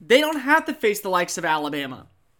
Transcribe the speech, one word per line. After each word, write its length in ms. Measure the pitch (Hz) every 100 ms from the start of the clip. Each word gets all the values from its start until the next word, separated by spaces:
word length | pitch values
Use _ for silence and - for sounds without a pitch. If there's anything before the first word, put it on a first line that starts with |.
They 200 | 156 254
don't 200 | 302 302
have 240 | 254 311
to 100 | 311
face 260 | - 214 208
the 80 | 196
likes 300 | 180 175 -
of 60 |
Alabama. 640 | 165 156 147 147 135 123 - _ _